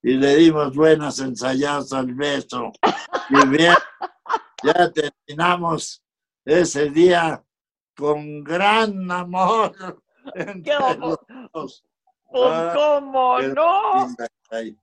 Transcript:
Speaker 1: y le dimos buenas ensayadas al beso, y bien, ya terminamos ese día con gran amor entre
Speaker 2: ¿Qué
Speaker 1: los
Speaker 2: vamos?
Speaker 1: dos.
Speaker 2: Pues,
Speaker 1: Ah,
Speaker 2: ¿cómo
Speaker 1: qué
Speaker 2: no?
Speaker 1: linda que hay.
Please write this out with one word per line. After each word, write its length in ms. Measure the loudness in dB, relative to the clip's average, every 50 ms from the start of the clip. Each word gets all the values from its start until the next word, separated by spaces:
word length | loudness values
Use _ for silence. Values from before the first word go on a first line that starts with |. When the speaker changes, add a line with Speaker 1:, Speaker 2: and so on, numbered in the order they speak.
Speaker 1:
y 120 | 0 0 0
le 220 | 2 4 4 6
dimos 380 | 6 6 6 4 2 -2 -2 0
buenas 420 | 2 4 4 4 4 2 -6 -6 -6
ensayadas 720 | -8 -8 -8 -6 -4 -4 -2 -2 -2 -2 -2 -4 -4 -6 -6
al 180 | -6 -6 -6 -6
beso, 580 | -4 -4 -4 -4 -4 -6 _ -8 -8 -8 -8 -6 _ -2 -2 -2 -2 -10 -8 -10 -10 -4 2
y 160 | 4 4 4 4
bien, 260 | 4 4 4 6 4 4 2 -2 -14 _ -14 -14 _ _ _ -6 -6 -6 -6 _ _ -4
ya 280 | -2 0 2 2 2 0
terminamos 1080 | 0 -4 -6 -6 _ _ _ -14 -6 -2 0 0 0 0 -2 -4 -4 -4 -6 -10 -14 _ _ _ _ _ _ _ _ _ _
ese 460 | 2 2 2 2 0 0 -2 -2 0
día 540 | 4 4 6 6 6 4 2 -2 -4 -8 _ _ _ _ _ _ _ _ _ _ _
con 460 | -6 -2 -2 -2 -2 -4 -12 -14 -14
gran 680 | -8 -6 -2 0 2 4 4 2 2 0 -4 -6 -6 -6
amor 600 | -6 -6 -6 -6 -2 0 2 2 2 2 0 -2 -4 -10 -14 -14 -14 _ _ _ _ _ _ -16 -12
entre 280 | -10 -10 -10 -10 -12
Speaker 2:
¿Qué 100 | -4 -2 0 0
Speaker 1:
los 200 | 0 0 -2 -2
Speaker 2:
vamos? 200 | -4 -6 -6 -6 _ _ -20 -20 -20 -14
Speaker 1:
dos. 320 | _ -12 -12 -12 -16 _ _ _ _ _ _ _ _ _ _ _
Speaker 2:
Pues, 140 | -2 2 2
Speaker 1:
Ah, 280 | 2 2 0 -2 -2 -2
Speaker 2:
¿cómo 600 | 0 2 2 2 0 -2 -4 -2 0 2 2 2 0
Speaker 1:
qué 100 | -2 -2
Speaker 2:
no? 580 | 0 0 2 2 2 2 0 0 0 0 0
Speaker 1:
linda 200 | -2 -6 -12 -12 -12 _ _ _ _
que 80 | -10
hay. 200 | -10 -10 -10 -14 _